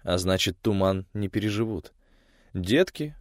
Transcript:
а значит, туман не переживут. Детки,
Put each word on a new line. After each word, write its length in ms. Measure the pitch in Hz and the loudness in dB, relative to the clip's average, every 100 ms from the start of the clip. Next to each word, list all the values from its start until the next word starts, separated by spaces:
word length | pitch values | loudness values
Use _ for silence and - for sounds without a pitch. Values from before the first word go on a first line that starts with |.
а 140 | - 90 | -2 -2
значит, 420 | 90 95 - - | 2 0 0 -2
туман 440 | 113 98 95 95 92 | 0 2 2 0 -4
не 160 | 104 101 | -6 -4
переживут. 640 | 107 107 104 113 98 - _ _ _ _ _ _ | -2 -2 -2 -4 -6 -10 _ _ _ _ _ _
Детки, 600 | 95 90 139 190 - 151 - | -6 2 2 2 -2 -10 -10